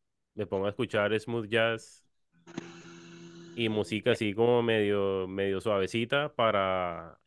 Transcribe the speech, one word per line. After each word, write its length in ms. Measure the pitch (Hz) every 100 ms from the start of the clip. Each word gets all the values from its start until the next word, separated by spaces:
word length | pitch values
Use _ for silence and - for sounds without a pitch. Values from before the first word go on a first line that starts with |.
| _ _ _ -
me 120 | 104
pongo 200 | 98 101
a 20 |
escuchar 500 | 101 113 107 104 107
smooth 280 | - 117 104
jazz 560 | 113 113 113 - - _ _ _ _ - 165 170 170 - - - - - - -
y 160 | - 113
música 420 | 107 101 107 120
así 220 | 113 107
como 280 | 98 117 120
medio, 640 | 117 110 101 101 98 95 92
medio 340 | 98 98 95
suavecita 720 | 110 101 95 113 117 139 147 -
para... 840 | 113 101 95 92 90 82 82 -